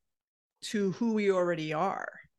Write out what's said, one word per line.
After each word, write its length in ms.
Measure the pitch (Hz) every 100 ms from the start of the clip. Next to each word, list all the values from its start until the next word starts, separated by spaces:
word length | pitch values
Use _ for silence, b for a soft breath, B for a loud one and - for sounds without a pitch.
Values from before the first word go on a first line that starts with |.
| _ _ _ _ _ _
to 280 | - 220 196
who 200 | 170 233
we 180 | 214 202
already 420 | 185 175 165 156
are, 380 | 156 190 - - - -